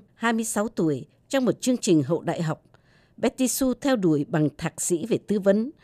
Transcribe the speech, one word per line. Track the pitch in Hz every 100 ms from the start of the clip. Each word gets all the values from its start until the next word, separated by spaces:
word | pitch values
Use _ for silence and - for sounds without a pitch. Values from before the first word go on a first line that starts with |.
| - _
hai | 233
mươi | 226 220
sáu | 208 214
tuổi | - 165 135 - _ _
trong | 269 247
một | 233
chương | 254 240
trình | - 160
hậu | 131 165
đại | 170 160
học. | 160 - _ _ _ _ _ -
Betty | 254 - 254
Sue | - 262 240
theo | 277 254
đuổi | 180 147 -
bằng | 160 151 -
thạc | 165 -
sĩ | - 170 226
về | 208
tư | - 208
vấn | 196 202 247 -